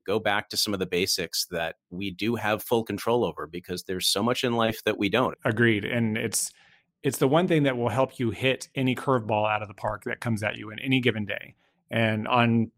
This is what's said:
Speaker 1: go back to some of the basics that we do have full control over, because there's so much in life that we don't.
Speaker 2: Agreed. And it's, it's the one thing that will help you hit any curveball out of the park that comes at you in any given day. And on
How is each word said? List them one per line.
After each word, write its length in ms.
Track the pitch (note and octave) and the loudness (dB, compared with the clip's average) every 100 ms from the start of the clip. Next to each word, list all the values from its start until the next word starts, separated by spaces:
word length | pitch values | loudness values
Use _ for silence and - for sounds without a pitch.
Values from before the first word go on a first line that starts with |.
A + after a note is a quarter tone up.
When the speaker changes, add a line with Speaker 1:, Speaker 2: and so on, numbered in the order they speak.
| - | -4
Speaker 1:
go 140 | G#2+ | -2
back 280 | G#2 G2+ - | 0 -2 -2
to 60 | G#2+ | -2
some 180 | - | -2
of 40 | G2 | -2
the 80 | F2+ | -2
basics 600 | F2 F#2+ - E2+ - - | 0 0 -2 -4 -6 -6
that 280 | F2 E2 - _ | -4 -6 -8 _
we 220 | F2+ G2 | -8 -8
do 240 | F2+ G#2+ A2+ | -4 -2 -2
have 260 | G#2 G#2+ | -2 -2
full 220 | - A#2 | 0 0
control 400 | A2+ G#2 - A#2+ | 0 -4 0 0
over, 240 | F#2+ - D2+ | 0 -4 -10
because 340 | F2 - F2+ | -10 -8 -8
there's 240 | - F#2 - | -6 -4 -2
so 160 | G2 | 0
much 220 | A2+ B2 | 0 0
in 80 | B2+ | 0
life 320 | A#2 A2+ A2 | 2 0 0
that 120 | - G#2 | 0 0
we 120 | G#2 | 2
don't. 280 | A2 A2 - | 2 2 0
Speaker 2:
Agreed. 400 | - A2 A#2 G#2+ | -2 2 4 2
And 320 | G2+ A#2+ A2+ A2 | 0 0 0 0
it's, 360 | A#2 - - - _ _ _ _ | -2 -4 -6 -10 _ _ _ _
it's 160 | C#3+ - | -4 0
the 80 | C#3 | 2
one 220 | D#3 F3+ | 4 4
thing 160 | D#3+ | 4
that 120 | C#3+ B2 | 2 2
will 120 | A#2+ | 0
help 320 | A#2 C3 - | 2 0 0
you 100 | A#2 | -2
hit 380 | G2+ C3 B2+ - - | 0 0 0 -4 -2
any 180 | B2+ | -2
curveball 560 | B2 - B2+ G#2+ G#2+ G#2+ | 0 0 0 2 0 2
out 120 | G#2+ | 0
of 40 | G#2 | -4
the 80 | |
park 300 | G#2+ G#2+ G#2 | -8 -6 -6
that 160 | A#2+ A2+ | -8 -6
comes 240 | B2 A2 | -4 -2
at 120 | G#2+ A#2 | -2 -6
you 140 | G#2+ | -10
in 80 | G#2+ | -8
any 220 | C3+ C3 | 0 2
given 240 | B2 G#2+ | 4 2
day. 320 | G2+ - - - _ _ - | -2 -6 -10 -20 _ _ -4
And 360 | A2+ A2+ A2 - | 0 2 2 2
on 440 | B2 A#2+ A#2 A2+ | 4 6 4 2